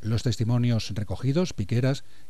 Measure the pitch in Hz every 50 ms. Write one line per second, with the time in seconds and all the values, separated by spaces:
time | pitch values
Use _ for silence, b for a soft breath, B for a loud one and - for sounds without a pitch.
0 | - 107 117 110 - 123 110 - 117 110 120 120 120 120 120 110 - - 101 107
1 | 104 - 95 - - 131 139 170 185 - - - 104 - 110 120 123 131 139 -
2 | - b b b b